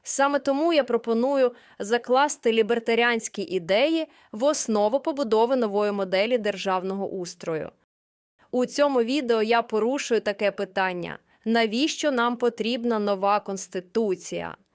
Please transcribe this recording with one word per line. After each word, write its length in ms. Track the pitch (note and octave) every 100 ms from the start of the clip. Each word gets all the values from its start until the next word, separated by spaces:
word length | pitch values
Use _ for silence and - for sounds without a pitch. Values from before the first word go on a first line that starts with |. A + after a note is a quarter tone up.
Саме 360 | - - C#4 C#4+
тому 340 | C#4 C#4 E4
я 100 | D#4+
пропоную 680 | B3 A#3 A#3 A3+ B3+ C#4 B3 A#3+ - -
закласти 720 | G3+ A#3+ A#3+ B3+ C#4+ - A#3+
лібертаріанські 880 | A3+ G#3+ A#3 A3+ A3+ A#3+ A#3 A3+ -
ідеї 640 | F#3+ F#3 E3+ G3+ D4 E4 D#4 _ _
в 120 | G#3+
основу 560 | C#4 D4+ - G#3 G#3 C4+
побудови 560 | - C#4 A3+ G#3+ A#3+ C4
нової 360 | A3 G3+ G#3
моделі 460 | G3+ F#3+ F#3 A3 B3
державного 720 | G#3 F#3+ F#3+ F#3 F#3+ F#3+ G3
устрою. 600 | F#3+ F3 - - D#3+ - _ _ _ _ _ _ _ _
У 140 | B3 B3
цьому 380 | C4+ C#4+ C4
відео 380 | A3+ C#4+ A#3+ A3+
я 200 | G#3+ A#3
порушую 600 | A#3 G#3+ A3+ C#4 - A3
таке 300 | G#3+ G3+ G3+
питання. 680 | G3+ G3 G3 F#3 F3+ E3+ - _ _ A3
Навіщо 640 | A#3 A3+ A3+ D4+ - D4+
нам 260 | B3 A#3+ A#3+
потрібна 600 | A#3+ A#3 G#3+ B3 A#3 A3
нова 400 | G#3 G3 G3+ G#3
конституція? 1160 | G3+ F#3+ - F#3+ F3+ A3+ A3 F3+ - E3+ E3+ - _